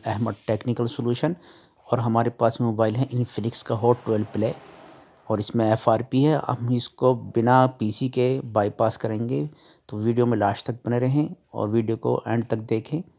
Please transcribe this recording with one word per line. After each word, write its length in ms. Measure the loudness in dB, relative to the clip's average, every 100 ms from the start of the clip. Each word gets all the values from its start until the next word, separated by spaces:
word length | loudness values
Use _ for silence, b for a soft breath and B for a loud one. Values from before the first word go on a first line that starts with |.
अहमद 320 | -4 -4 -4 -6 -4
टेक्निकल 400 | -4 -2 -2 -2
सॉल्यूशन। 460 | -2 -2 0 -2 -4 B B B B -4
और 120 | 0
हमारे 300 | 2 2 0
पास 280 | 2 0 2
मोबाइल 360 | -2 2 0 0
है 120 | -2
Infinix 540 | -2 -4 -4 -6 -4
का 120 | -4 0
Hot 280 | 2 2
ट्वेल्व 220 | 0 -2 -2
Play 180 | -2 -2 -4 -14 -20 -20 -20 -20 _ -4
और 120 | -4
इसमें 240 | -2 0 2
एफ़आरपी 560 | 2 4 2 2 2
है। 180 | 2 2 0
हम 240 | -4 -2
इसको 400 | -2 -2 0 2 2 -2
बिना 340 | 0 4 6 6 2
पीसी 300 | -4 -2 -2
के 200 | 0 0 0 -2
बाईपास 480 | 0 0 2 0 0
करेंगे, 520 | -4 -4 -4 -4 -4 B B B B
तो 80 | -4
वीडियो 280 | 0 2 2
में 100 | 2
लास्ट 280 | 0 0 -6
तक 140 | -8 -2
बने 120 | 0
रहें 300 | 0 0 0 -4 _
और 160 | -6 -2
वीडियो 280 | 0 0 -2
को 240 | 0 -2 0
एंड 180 | -2 -2
तक 100 | -4 -2
देखें, 340 | -4 -4 -8 -8